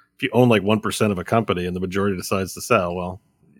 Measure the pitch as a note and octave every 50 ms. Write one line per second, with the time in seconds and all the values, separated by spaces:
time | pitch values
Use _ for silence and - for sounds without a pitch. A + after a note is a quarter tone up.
0 | _ _ _ _ C3+ - - A#2+ B2+ A#2+ A2+ G#2 F#2 G2+ A2 G#2 - G#2 - -
1 | A2+ G#2+ G2 F2+ F2 - A#2 A2+ G#2+ - F#2 F2+ F2 F2+ F2+ F2+ F#2 F2+ F2+ G2
2 | G2 G2+ F#2+ F2 - - G#2+ F#2+ F#2+ F2 - G2+ - - A#2+ G#2 F2+ F2 F2 F2+
3 | F2+ F2+ F#2 - - _ _ _ _ _ _ _